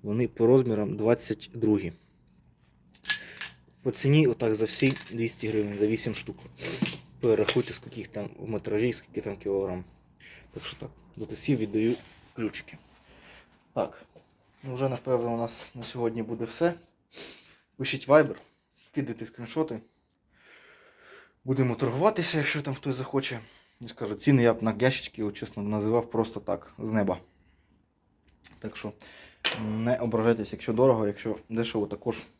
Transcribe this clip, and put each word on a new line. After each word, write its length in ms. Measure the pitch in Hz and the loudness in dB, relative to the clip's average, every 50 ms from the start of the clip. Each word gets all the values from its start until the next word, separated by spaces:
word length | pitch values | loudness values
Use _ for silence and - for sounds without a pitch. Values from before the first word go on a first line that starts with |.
Вони 260 | - 104 104 117 123 113 | -2 -2 0 0 0 0
по 180 | - - 117 | 2 4 6
розмірам 500 | 113 127 135 123 120 110 104 107 101 107 | 8 8 8 6 4 0 0 0 -2 -2
двадцять 540 | 107 107 110 120 120 - - 110 - - - - | 0 4 4 4 4 2 -6 -6 -6 -8 -14 -6
другі. 380 | 120 110 107 107 98 92 85 82 _ _ _ _ _ _ _ _ _ _ _ _ _ _ _ _ _ _ _ - - _ - - - - - - - - - - _ _ _ _ _ | 0 2 4 4 4 2 -4 -10 _ _ _ _ _ _ _ _ _ _ _ _ _ _ _ _ _ _ _ -20 -16 _ 2 2 2 2 -4 -10 -12 -12 -14 -14 _ _ _ _ _
По 80 | - 131 | -6 -6
ціні 360 | - - - 135 143 156 156 | -4 0 2 6 6 6 6
отак 300 | 127 113 - 123 113 110 | 6 4 2 2 0 2
за 80 | 104 110 | 2 0
всі 300 | 107 - - 139 135 131 - - - | -2 2 2 2 2 2 0 -8 -8
двісті 380 | 117 117 117 113 - - - 107 | -4 -4 -4 -4 -4 -4 -4 -2
гривень, 300 | 107 107 104 104 101 101 | 0 0 0 0 0 0
за 80 | 104 | 2
вісім 280 | 107 113 113 - 120 104 | 2 2 0 -2 -4 -4
штук. 220 | - - - - - - - - - - - - - - - - - - - - - | -6 -8 -10 -12 -14 -16 -20 -16 -10 -8 -8 -4 -2 -2 -2 -2 -6 -12 -20 -12 -2
Перерахуйте, 520 | - 117 110 104 107 - - 127 113 - | 2 2 4 4 2 2 2 0 0 -2
скільки 280 | 117 - - - - 113 | -8 -12 -14 -14 -12 -12
їх 80 | 98 - | -12 -10
там 220 | - 107 101 - - - | -10 -10 -10 -10 -12 -12
в 100 | - 107 | -8 -6
метражі, 440 | 110 101 98 123 104 107 117 123 | -6 -6 -4 -2 -2 0 0 0
скільки 280 | 110 - - _ - - | -2 -4 -10 _ -10 -8
там 160 | - 107 98 | -8 -8 -10
кілограм. 480 | 95 - 98 98 95 98 95 90 92 90 - - _ _ _ _ _ - - - - - _ | -6 -4 -2 -2 0 -2 -2 -4 -8 -10 -14 -20 _ _ _ _ _ -20 -20 -20 -20 -20 _
Так 140 | _ - - | _ -12 -12
що 120 | - - | -12 -12
так, 140 | - - - - - - - - | -12 -14 -16 -16 -20 -20 -20 -14
до 100 | - 110 | -12 -12
тестів 320 | - 110 - - - 143 117 | -10 -10 -8 0 0 0 0
віддаю 360 | 110 104 104 107 110 117 120 - - - - - - - _ | 0 0 0 2 2 2 0 -2 -6 -20 -20 -20 -20 -18 _
ключики. 440 | - 113 104 - - - - - - _ - _ _ _ _ - - - - - - - _ _ _ _ _ | -6 -6 -6 -6 -8 -12 -12 -20 -20 _ -20 _ _ _ _ -20 -20 -20 -20 -20 -20 -20 _ _ _ _ _
Так, 320 | _ - 104 - - - - _ _ - _ _ _ _ _ _ _ _ | _ -4 -4 -4 -6 -18 -20 _ _ -20 _ _ _ _ _ _ _ _
ну 120 | - 135 127 | -12 -10 -4
вже, 140 | 123 135 135 | -2 0 0
напевно, 460 | 127 117 - 135 127 120 117 120 117 | -2 -4 -2 0 0 0 2 0 -2
у 20 | |
нас 380 | 117 117 113 - - - - _ | -2 -4 -4 -6 -10 -14 -14 _
на 80 | 123 | -12
сьогодні 400 | 117 - - 123 120 117 113 113 | -12 -10 -6 -2 -2 -2 -2 -2
буде 220 | 110 113 117 107 117 | -6 -6 -4 -6 -6
все. 300 | 113 - - 165 175 175 - - _ _ _ _ _ - - - - - - - - - _ _ _ _ | -6 -2 0 0 0 0 -2 -14 _ _ _ _ _ -18 -16 -16 -16 -18 -20 -20 -20 -20 _ _ _ _
Пишіть 320 | - 127 - - 123 - - | -6 -4 -4 -4 -4 4 8
Viber, 280 | 143 156 147 131 98 - - _ _ _ _ _ _ _ _ | 8 8 8 6 -2 -10 -14 _ _ _ _ _ _ _ _
скидайте 400 | _ _ 147 135 117 113 - 113 | _ _ -6 -4 -4 -6 -10 -10
скріншоти. 540 | - - - 120 113 - 160 156 156 120 110 - _ _ _ _ _ _ _ _ _ _ _ _ - - - - - - - _ - _ _ - - - - - _ _ _ _ | -14 -12 -14 -14 -6 -2 -4 -2 -2 -4 -10 -12 _ _ _ _ _ _ _ _ _ _ _ _ -20 -20 -20 -20 -20 -20 -20 _ -20 _ _ -20 -20 -20 -20 -20 _ _ _ _
Будемо 300 | 131 131 135 131 123 117 | -2 2 2 2 2 2
торгуватися, 640 | 107 139 120 117 135 170 220 214 - 165 - - 156 | 0 0 0 0 2 2 2 2 2 -2 0 0 0
якщо 240 | 143 127 - 151 | 0 0 -2 -4
там 120 | 139 143 135 | -4 -6 -8
хтось 220 | - - 143 131 | -6 -4 -6 -4
захоче. 440 | 127 131 - - 135 131 - 127 117 110 - - - _ _ _ _ | -4 -6 -2 -2 -2 -2 -2 -8 -8 -12 -16 -20 -20 _ _ _ _
Я 80 | 123 113 | -16 -16
ж 60 | - | -10
кажу, 200 | - 120 104 107 | -8 -6 -6 -6
ціни 280 | - - 147 139 127 | 0 4 4 6 8
я 120 | 120 117 110 | 6 6 4
б 80 | - | 4
на 140 | 107 113 107 101 | 0 -2 0 2
ящички, 420 | 120 131 131 - - - - - | 2 2 2 0 -6 -10 -8 -4
от, 140 | 107 104 104 | -4 -4 -4
чесно, 260 | - - - - 107 | -6 -12 -10 -8 -6
називав 480 | 101 104 107 107 104 110 113 120 113 - | -4 -2 -2 0 0 2 2 0 0 0
просто 300 | - 113 113 113 - 104 | -2 -2 -2 -2 -4 -10
так, 340 | - - 87 85 - - - - | -4 -4 -4 -4 -4 -16 -14 -10
з 120 | - 110 | -6 -2
неба. 300 | 110 110 101 95 90 87 - _ _ _ _ _ _ _ _ _ _ _ _ _ _ _ _ _ _ _ _ _ _ _ - - - - | 0 0 2 0 -2 -4 -6 _ _ _ _ _ _ _ _ _ _ _ _ _ _ _ _ _ _ _ _ _ _ _ -20 -20 -18 -12
Так 180 | - 110 - | -12 -12 -12
що 160 | - - 104 - _ - - - - - - - _ - - - 113 | -10 -10 -10 -12 _ -20 -20 -20 -20 -20 -20 -20 _ -4 -2 -2 -2
не 340 | 110 107 107 110 113 120 127 | -4 -4 -2 0 0 0 0
ображайтесь, 560 | - 120 117 117 113 110 117 117 113 104 - | 0 0 0 0 4 4 4 4 4 0 -8
якщо 200 | - - - - | -8 -8 -4 -2
дорого, 340 | 110 113 131 135 123 110 110 | 2 4 6 6 6 4 2
якщо 300 | 104 101 - - 113 104 - - _ | -2 -2 -4 -6 -6 -6 -6 -8 _
дешево, 380 | 113 113 117 117 - 113 104 | -2 -2 -2 0 0 -2 -2
також. 360 | 98 101 98 - 120 113 - - - _ | -2 -4 -6 -4 -4 -4 -4 -8 -16 _